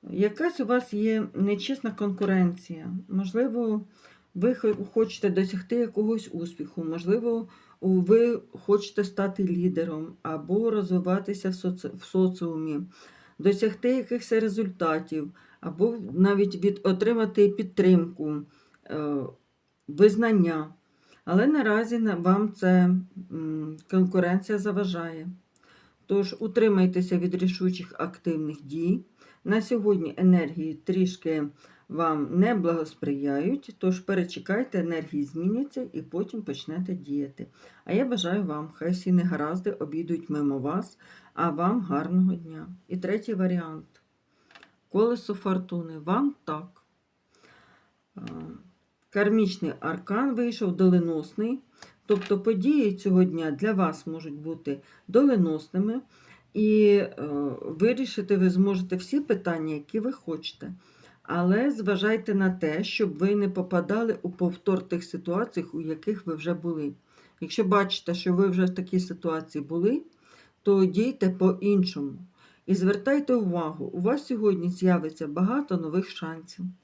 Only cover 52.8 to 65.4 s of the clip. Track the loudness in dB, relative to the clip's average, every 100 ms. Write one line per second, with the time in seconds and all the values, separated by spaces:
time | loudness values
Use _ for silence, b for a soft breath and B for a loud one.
52.8 | 2 0 2 4 4 2 -4 -2 0 2
53.8 | 0 0 -10 -10 -10 -12 -10 -8 -6 -8
54.8 | B B B 4 6 6 4 0 -4 -2
55.8 | -2 -2 -8 b b b b 0 4 6
56.8 | 8 6 2 -6 -6 -2 -4 -4 -8 0
57.8 | 2 2 -2 -4 0 4 4 4 2 2
58.8 | -2 -4 -2 -4 0 -2 0 -4 -4 -6
59.8 | -6 -4 -4 -6 -8 -8 -8 -12 -16 -16
60.8 | b b b b -6 0 2 4 2 0
61.8 | 0 0 2 0 0 2 2 2 -2 -2
62.8 | -4 -2 -2 0 0 2 0 -2 0 0
63.8 | 0 -2 0 -2 -6 -2 -2 -2 0 0
64.8 | 0 -6 -6 -10 -4 -4